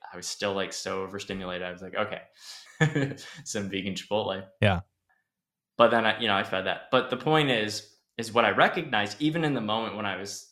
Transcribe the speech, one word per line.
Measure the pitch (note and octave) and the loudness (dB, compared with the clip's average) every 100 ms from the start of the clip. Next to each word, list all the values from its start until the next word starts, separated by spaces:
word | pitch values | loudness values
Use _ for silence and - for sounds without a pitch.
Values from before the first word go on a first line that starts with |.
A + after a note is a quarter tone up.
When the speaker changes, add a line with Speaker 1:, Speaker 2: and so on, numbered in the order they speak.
| - | -16
Speaker 1:
I | F2+ | -12
was | F2 | -10
still, | - G2+ | -4 -2
like, | G2 F#2 | -2 -4
so | - F#2+ F#2+ | -6 -6 -4
overstimulated. | F#2+ G2+ - F#2+ F#2 F2+ F2+ | -6 -8 -8 -8 -6 -6 -8
I | |
was | F2+ | -10
like, | F#2+ - | -8 -4
"Okay, | G#2 - - _ - - - - D#3 D3+ C#3 - - | -2 -4 -12 _ -20 -20 -20 0 0 2 -2 -4 -14
<laughs> | - - | -16 -10
some | A2 G2 | -6 -4
vegan | G2 F#2+ F2+ | -4 -4 -6
Chipotle." | - G#2 G2+ F#2+ - _ | -2 -2 -2 -4 -8 _
Speaker 2:
Yeah. | G#2 F2 - _ _ _ _ _ _ _ _ - | 2 2 -2 _ _ _ _ _ _ _ _ 6
Speaker 1:
But | A#2 | 6
then | A#2 A2 | 8 4
I, | G#2+ | 2
you | A#2 | 2
know, | G2 | 2
I | |
fed | G#2 F#2+ F#2 | 2 -2 -2
that. | F2+ - | -4 2
But | B2+ A#2+ | 2 2
the | B2 | 0
point | D3+ D#3 C#3+ | 2 4 4
is, | A#2 G#2+ G#2 - _ _ - | 2 0 -4 -10 _ _ -10
is | A2 | 0
what | A2 A2+ | 4 4
I | |
recognized, | G#2 F#3+ F#3+ D#3 A2 G#2 - | 6 4 4 -2 0 -2 -2
even | D3+ D#3+ | -2 0
in | D#3 | 0
the | C3 | 0
moment | G#2+ A2 A2 G2+ | -2 -2 -4 -4
when | G#2 | -6
I | F#2 | -6
was | G2 - - | -8 -12 -14